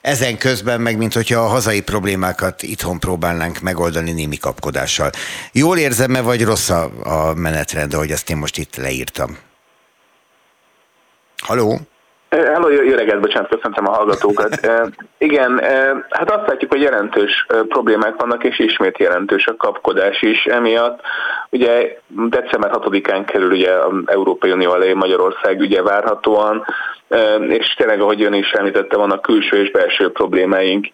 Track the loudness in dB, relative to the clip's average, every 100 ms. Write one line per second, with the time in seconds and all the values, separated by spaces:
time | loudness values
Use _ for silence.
0 | -2 -2 -2 0 -2 -2 -2 -2 -2 -2
1 | -2 -2 0 0 2 0 0 -2 -2 -2
2 | -2 -2 -2 -2 -4 -6 -10 -6 -6 -4
3 | -4 -2 -2 -2 -4 -6 -6 -2 -2 -2
4 | -4 -4 -6 -6 -6 -6 -6 -4 -4 -2
5 | -4 -4 -12 -12 -6 0 2 2 0 0
6 | 0 0 0 0 0 0 0 -2 -2 -8
7 | -4 0 0 -2 -2 -2 -4 -6 -4 -4
8 | -4 -6 -4 -6 -4 -8 -10 -8 -8 -6
9 | -8 -8 -8 -8 _ _ _ _ _ _
10 | _ _ _ _ _ _ _ _ _ _
11 | _ _ _ -14 -4 0 0 -2 -8 _
12 | _ _ _ 0 2 2 4 4 4 2
13 | 2 0 0 -2 -2 -2 -2 -2 0 2
14 | 2 2 2 2 0 0 2 2 0 -6
15 | -20 _ 2 4 2 2 2 2 2 0
16 | -4 -2 0 0 0 -2 0 2 2 2
17 | 0 0 0 0 0 0 2 0 2 2
18 | 0 -2 -2 0 -2 0 0 2 -2 2
19 | 2 2 0 0 0 0 -4 -2 -2 2
20 | 0 0 0 0 0 2 2 2 0 -4
21 | -8 -6 -6 -8 -6 0 2 2 0 -6
22 | _ -4 -2 -2 -2 -2 0 -2 0 0
23 | 0 -2 0 0 2 2 4 2 2 0
24 | 0 2 2 2 2 2 2 4 2 2
25 | 2 2 2 0 -2 0 2 2 2 0
26 | 0 0 2 2 2 -2 -4 -8 -8 -12
27 | _ 2 4 2 2 0 0 0 0 2
28 | 2 2 2 2 0 0 0 0 0 0
29 | 2 0 2 2 2 0 2 0 0 2
30 | -2 0 0 2 2 2 2 0 -4